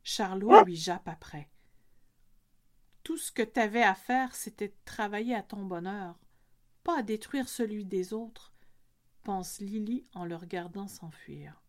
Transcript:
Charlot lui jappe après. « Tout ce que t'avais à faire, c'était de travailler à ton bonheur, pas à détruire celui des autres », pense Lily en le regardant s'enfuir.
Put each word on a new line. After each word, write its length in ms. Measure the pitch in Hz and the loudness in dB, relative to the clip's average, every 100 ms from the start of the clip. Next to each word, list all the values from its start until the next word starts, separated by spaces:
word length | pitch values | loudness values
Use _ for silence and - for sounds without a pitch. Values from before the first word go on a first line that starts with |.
Charlot 640 | - - 190 190 208 427 185 | -8 -4 -4 -2 12 12 12
lui 100 | 170 | 2
jappe 320 | 170 175 - | -4 -4 -6
après. « 400 | 156 - 151 147 - - - - - - _ - - _ _ _ _ _ - | -14 -14 -16 -16 -20 -20 -20 -20 -20 -20 _ -20 -20 _ _ _ _ _ -18
Tout 140 | - 330 | -8 -6
ce 140 | - | -6
que 120 | - | -4
t'avais 400 | 220 - 214 226 | -2 0 0 4
à 100 | 220 | 4
faire, 400 | 185 - 254 254 - | 2 -2 -2 -2 -8
c'était 340 | - - 208 | -12 -8 -10
de 60 | - | -10
travailler 520 | - - 208 208 233 233 | -14 -6 -4 -4 -2 -4
à 80 | |
ton 200 | 196 202 | -4 -10
bonheur, 560 | 190 175 185 202 180 170 - _ _ _ _ _ | -8 -6 -6 -8 -10 -14 -20 _ _ _ _ _
pas 160 | - 294 | -2 -2
à 40 | |
détruire 440 | 214 214 - 277 254 | -2 -4 -4 -4 -4
celui 380 | - 220 208 190 | -4 -4 -4 -4
des 260 | 190 185 | -4 -2
autres », 400 | 220 226 - - - - - _ _ _ - | -6 -8 -16 -20 -20 -20 -20 _ _ _ -14
pense 360 | - 190 185 - | -6 -6 -6 -10
Lily 480 | 202 214 214 247 - | -8 -6 -4 -6 -6
en 120 | 185 175 | -12 -8
le 100 | 170 | -10
regardant 520 | 175 180 175 196 196 | -8 -8 -8 -10 -12
s'enfuir. 760 | - 165 - - 143 147 147 | -12 -16 -18 -16 -16 -16 -20